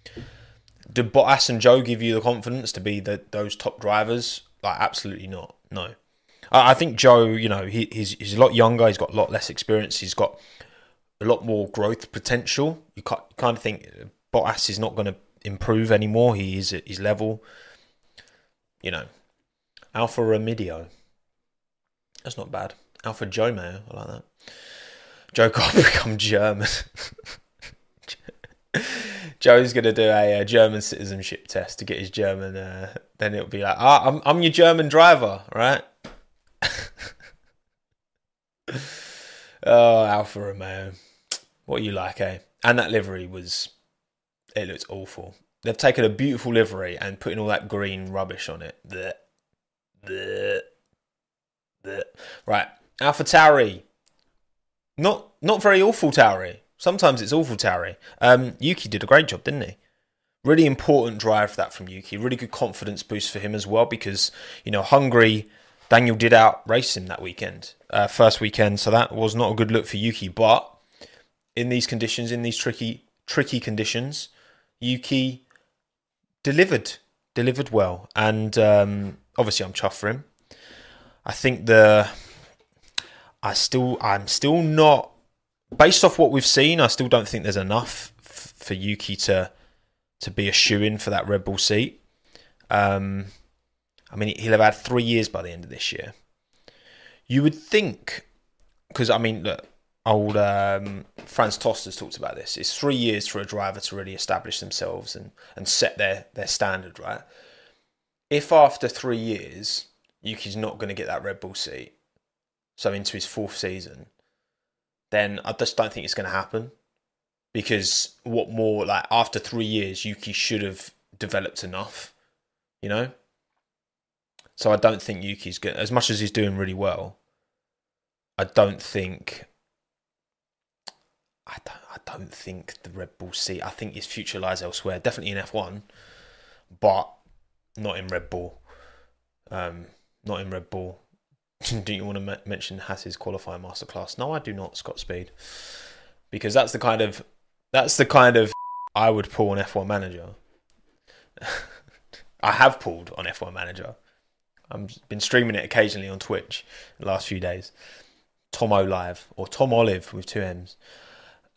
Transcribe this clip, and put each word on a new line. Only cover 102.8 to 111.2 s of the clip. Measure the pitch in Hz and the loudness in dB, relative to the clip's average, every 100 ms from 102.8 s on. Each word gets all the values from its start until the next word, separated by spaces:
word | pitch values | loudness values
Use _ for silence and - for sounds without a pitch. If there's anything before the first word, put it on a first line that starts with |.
| 143 131 | -2 0
years | 120 104 - | 0 -2 -4
for | 107 | -8
a | 98 | -8
driver | 104 98 98 | -6 -6 -6
to | - 98 | -10 -10
really | 95 | -12
establish | 95 - 92 - - | -10 -6 -6 -6 -10
themselves | 95 95 87 87 98 - | -8 -8 -8 -8 -12 -16
and, | 98 - - - | -18 -20 -20 -10
and | 95 | -4
set | - 117 - | 0 0 0
their, | 101 98 - | -2 -4 -8
their | - 95 | -12 -6
standard, | - 101 92 90 85 | -4 -2 -4 -10 -16
right? | 80 107 - _ - _ _ _ _ _ _ _ _ | -14 -14 -16 _ -20 _ _ _ _ _ _ _ _
If | 147 147 | -4 4
after | 165 143 - 123 | 8 8 6 -6
three | - 131 117 | -6 -4 -4
years, | 113 104 73 73 104 - - _ _ _ | -4 -6 -10 -12 -8 -8 -10 _ _ _
Yuki's | 107 110 104 101 | -14 -12 -10 -8
not | 110 - | -8 -8
gonna | 107 | -10
get | 98 80 | -8 -8
that | - | -8